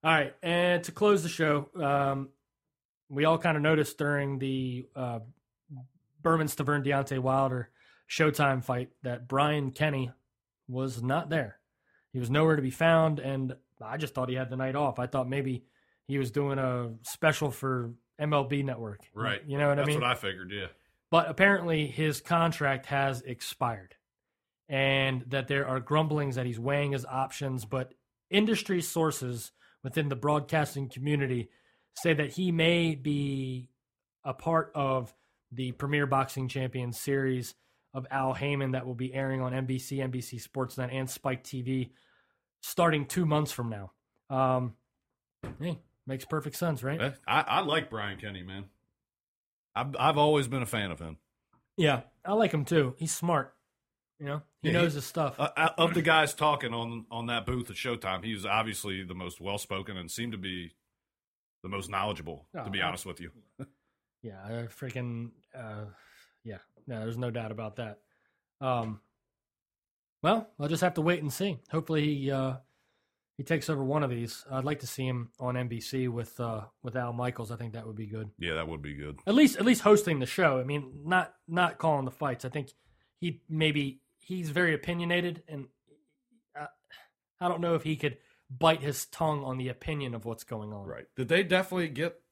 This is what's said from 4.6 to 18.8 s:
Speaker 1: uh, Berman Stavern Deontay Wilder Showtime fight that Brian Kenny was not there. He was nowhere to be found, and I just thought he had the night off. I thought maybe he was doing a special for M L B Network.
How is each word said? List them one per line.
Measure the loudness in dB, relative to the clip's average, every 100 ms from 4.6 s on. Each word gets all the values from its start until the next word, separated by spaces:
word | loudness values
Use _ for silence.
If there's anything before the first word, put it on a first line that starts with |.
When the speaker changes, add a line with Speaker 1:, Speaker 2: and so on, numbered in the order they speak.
| -2 -6 -10 -6
Speaker 1:
uh, | -6 -6 -10 -20 _ _ _ -16 -16 _ _ _
Berman | 2 4 2
Stavern | 0 2 2 2
Deontay | 2 2 0
Wilder | 2 2 2 0 -6 _ _ _ _
Showtime | 2 4 6 4 2
fight | 0 -2 -2 _
that | -6 -6 -2
Brian | 2 4 4 0
Kenny | 0 0 2 -4 -8 _ _ _ _ -10
was | -4 -4 -2
not | 0 0 0
there. | -2 -2 -8 _ _ _ _ _
He | -6
was | 0
nowhere | 4 6 4
to |
be | 2
found, | 4 6 8 6 2
and | -2 -2 -4 -6 _ _
I | -10 -6
just | -4
thought | -4 -2
he | -2
had | -4
the | -2
night | -2 0
off. | 0 0
I | -2
thought | -2 0
maybe | -2 -2 -4 _ _ _ _ -6
he | -2
was | 0
doing | 0 0 0
a | 0 0 -4 -8
special | -12 2 2 2 -2
for | -2 -2 -2 -4 -10 _ _
M | 0
L | 2 2
B | -2
Network. | -2 -4